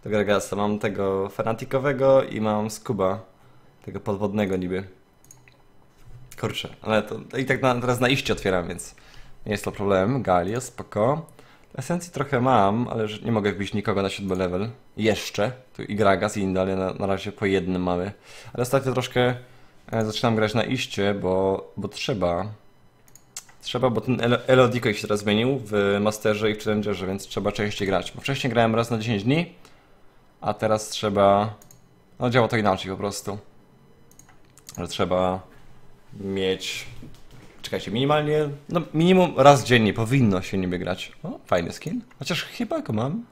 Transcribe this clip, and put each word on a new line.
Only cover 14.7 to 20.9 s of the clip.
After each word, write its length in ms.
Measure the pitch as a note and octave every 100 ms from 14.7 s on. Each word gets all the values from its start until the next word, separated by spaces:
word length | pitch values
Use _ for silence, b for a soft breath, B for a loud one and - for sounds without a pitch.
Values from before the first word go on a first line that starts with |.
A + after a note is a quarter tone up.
| A#2+ - -
Jeszcze. 540 | G#2+ G#2+ - - G#2 B2 - -
Tu 80 |
i 120 | A2 G#2
Gragas, 420 | G2+ F#2+ G#2+ G#2+
i 40 |
Indal, 360 | F#2+ F#2 F#2+ F#2+
na, 160 | F#2+
na 120 | - G2
razie 260 | F#2+ G#2
po 140 | - G2+
jednym 380 | F#2+ F2+ F2+
mamy. 280 | F2+ F2 F#2+ - B B B
Ale 80 | -
ostatnio 320 | B2 C3+ B2+
troszkę, 420 | B2+ A#2+ - B2 B2 B B B B -
e, 140 | A2+ A2
zaczynam 300 | A2 A#2 A2
grać 180 | G#2+
na 100 | A2+
Eastie, 500 | - B2+ -